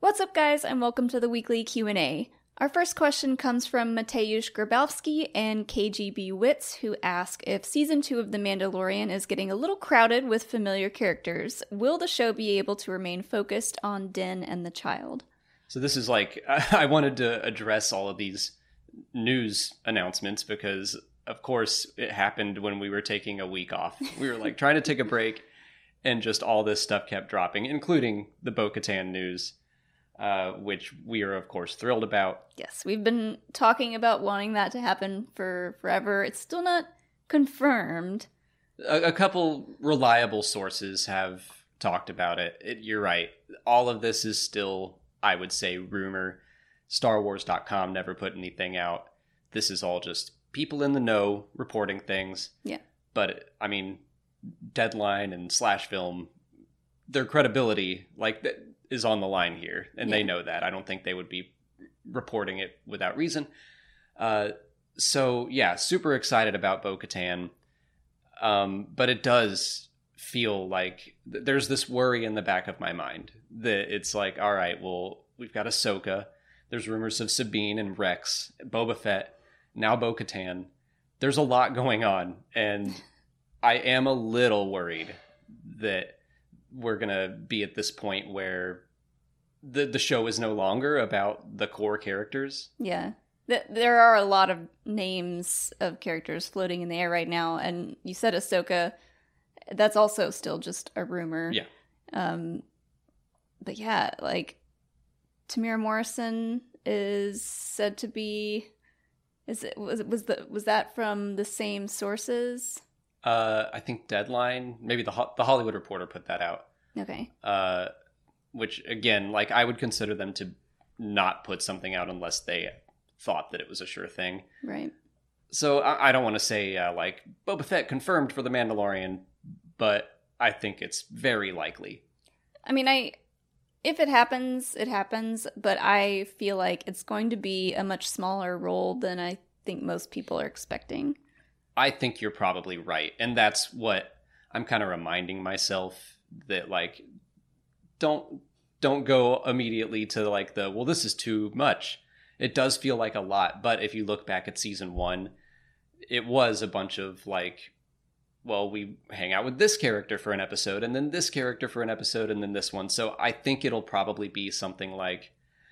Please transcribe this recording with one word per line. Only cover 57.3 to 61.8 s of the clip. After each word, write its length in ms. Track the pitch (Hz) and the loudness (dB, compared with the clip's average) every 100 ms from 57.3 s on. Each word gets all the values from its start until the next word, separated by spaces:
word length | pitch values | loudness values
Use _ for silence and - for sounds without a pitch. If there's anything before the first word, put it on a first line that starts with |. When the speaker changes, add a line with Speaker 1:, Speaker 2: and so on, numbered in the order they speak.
| 151 147 107 120 104 92 92 - - | 4 4 4 4 2 0 -4 -10 -2
Speaker 2:
like, 260 | 110 107 | -2 -2
th-, 140 | - - - - _ | -4 -6 -12 -20 _
is 140 | 127 | -2
on 160 | 113 110 | 2 2
the 60 | 95 | 2
line 300 | 95 87 85 | 2 2 0
here, 320 | 85 85 - - | -8 -8 -10 -8
and 160 | 113 | 0
they 80 | 107 | 2
Speaker 1:
Yeah. 60 | 101 | 2
Speaker 2:
know 160 | 87 | 0
that. 200 | 82 85 | -2 -2
I 80 | 87 | -2
don't 160 | 95 - | -4 -8
think 160 | 95 | -8
they 120 | 95 | -4
would 140 | 92 90 | -6 -6
be 240 | 90 90 _ _ _ | -10 -10 _ _ _